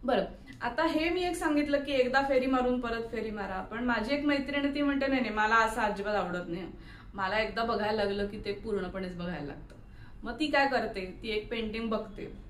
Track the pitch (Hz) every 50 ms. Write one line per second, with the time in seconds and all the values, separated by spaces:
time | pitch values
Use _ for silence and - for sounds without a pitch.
0 | - 247 269 202 175 - - - - - - - - 240 240 - 330 320 294 311
1 | 320 339 349 370 359 349 339 330 359 320 302 294 294 294 285 277 277 285 277 262
2 | 247 247 254 269 277 277 277 254 254 262 262 254 247 247 247 247 240 233 226 233
3 | 226 - - 220 214 220 208 208 196 190 190 185 - - 214 233 247 247 240 214
4 | 214 240 285 285 285 294 285 269 - - 269 285 277 277 277 294 285 285 277 269
5 | 269 269 269 262 233 214 208 214 214 214 226 226 220 220 - 247 220 208 196 190
6 | 196 208 208 202 185 175 175 175 175 - 170 185 175 160 - - - - - -
7 | - - - 208 190 185 202 214 220 202 - 226 233 226 220 202 214 214 220 214
8 | 202 196 196 202 202 202 - 208 - 202 202 202 - 226 208 196 185 175 185 190
9 | 190 185 180 175 175 175 175 147 143 143 - 147 - - - - - - - -
10 | - - - - - 214 240 - 311 294 285 277 277 262 262 233 214 214 - 196
11 | 185 185 185 - - 226 214 214 214 - 233 226 220 214 202 226 226 226 220 208
12 | - - - - - - - - -